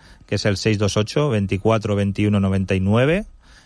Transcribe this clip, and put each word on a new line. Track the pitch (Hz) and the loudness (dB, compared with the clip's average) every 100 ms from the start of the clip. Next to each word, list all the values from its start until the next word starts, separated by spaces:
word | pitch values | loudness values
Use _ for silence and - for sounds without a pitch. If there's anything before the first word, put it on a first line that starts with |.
| - - - | -14 -20 -6
que | 101 | -2
es | 110 | -2
el | 95 | 0
seis | 113 101 | 0 0
dos | 104 107 | 0 0
ocho, | 107 - 147 | -2 0 0
veinticuatro, | 110 98 95 110 110 101 101 | 0 -2 -2 0 0 0 -2
veintiuno, | 98 98 104 104 | -2 0 0 2
noventa | 98 95 95 95 | 2 0 0 0
y | |
nueve, | 95 113 135 185 220 - - - | 2 2 2 0 -4 -14 -20 -20